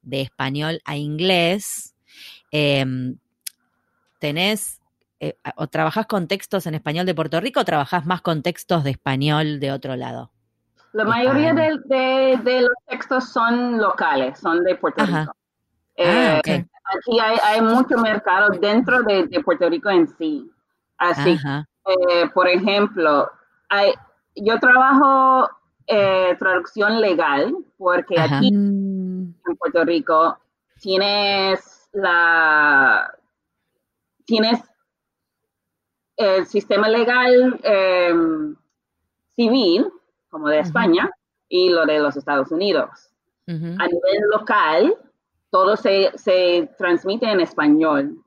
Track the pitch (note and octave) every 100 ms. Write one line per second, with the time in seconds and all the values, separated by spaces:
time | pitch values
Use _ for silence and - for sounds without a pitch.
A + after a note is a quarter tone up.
0 | - C3+ C3+ _ C3+ C#3 D3+ E3 - D3
1 | D3 D3+ F#3 F#3 E3+ G3 - - - _
2 | _ - - - _ D3+ D3 C#3 C3 B2+
3 | B2+ B2+ _ _ - _ _ _ _ _
4 | _ _ D3 D3 F#3+ G#3+ - - _ _
5 | _ _ D3+ - - - D#3 D#3 D#3 G#3
6 | A3 G#3 D#3+ G3 - G3 E3+ D#3 - D3+
7 | F3+ D#3+ D#3 D#3+ A3+ C4+ A3 D#3+ C#3 F3+
8 | D3+ F3+ - D#3+ D#3 E3+ - F#3 C#3 C3
9 | - C3+ D3 D3+ D#3 D3 C#3 C#3 C3 B2+
10 | B2 A#2+ B2 _ _ _ _ _ _ G#3+
11 | G#3+ A#3 B3+ C4+ D#4 D#4+ D#4 D4+ - C4
12 | C4 C4 C4 C4 A#3 B3+ A#3+ B3 _ B3
13 | - B3+ B3 - A#3 A#3+ B3 A#3 G#3 -
14 | F3 C3+ C3 C3+ F3 E3+ F3+ F3 D#3+ -
15 | G#3+ E3 D#3 - _ _ _ _ _ -
16 | F3 G#3+ A#3+ G#3 - F3+ F3 _ - G4
17 | - A#3 A3 A3 G#3+ A3 A3+ A#3+ C4 B3+
18 | A3 G#3 - G3 G#3 F3+ G3+ G#3+ B3 B3+
19 | A3 G3 E3 F3 D3+ E3 E3+ D#3+ G#3 F#3
20 | D#3 - D#3+ D3 A#2+ _ _ _ _ _
21 | F3 D#3 D3 D#3+ C#3 C#3 D3+ _ - C#4
22 | F3+ F3 E3 - F3+ F3+ G3 G3+ G#3 F#3+
23 | D#3 D3 - - _ _ _ G3+ G3+ -
24 | - _ _ - G#3 A3+ C4 B3+ C4 C4+
25 | C#4 C4+ C4 C4 - - _ _ - G#3+
26 | G3 F#3 F#3 F3+ G3 F3+ F3 A3 G3+ A3+
27 | G#3+ E3+ D#3 C#3 F3 F4+ - _ F#3 F3
28 | - E3+ D#3 C#3 G3 G3+ G3+ G3 G3 F#3+
29 | F#3 F#3 F#3 E3+ - - E3+ E3+ E3 E3+
30 | C#3+ D#3 D#3+ - _ _ _ _ G3 F#3+
31 | G3+ G#3 G3+ G3 F#3+ F#3 - _ _ G3+
32 | F#3+ F3 E3+ E3 D#3+ D3+ D3+ C#3+ C3 G#2+
33 | - - _ _ _ _ _ _ _ _
34 | _ _ - A3+ A3 A#3 - _ _ _
35 | _ _ _ _ _ _ _ _ _ _
36 | _ - G#3 F#3+ F3 G3+ - G3+ G#3+ A3+
37 | A#3 B3 B3+ B3 B3+ B3 - G3 F#3+ F3+
38 | F3 E3+ E3 D#3+ - - _ _ _ _
39 | _ _ _ - A#3 C4 G3+ F3+ F#4+ -
40 | _ _ _ D#3 D3+ D3+ F3+ D#3 A3 E3+
41 | C#4 - _ _ _ F3+ F#3 E3+ D3+ D3+
42 | D3 C#3 C#3 C#3+ C3 D#3+ G3+ D#3+ - -
43 | _ _ _ _ - E3 E3+ F3+ C4+ E3+
44 | F3+ G3+ G#3 G#3+ G#3+ G#3+ D#3+ D#3+ B3+ A4+
45 | - _ _ _ _ F#3+ F#3+ G#3 G#3 G3
46 | F#3+ - - F#3 F3+ F3 D#3 _ F#3 E3+
47 | F#3 A3 A#3 G3+ D#3+ - D3+ D3+ D#3+ D3
48 | C#3 E3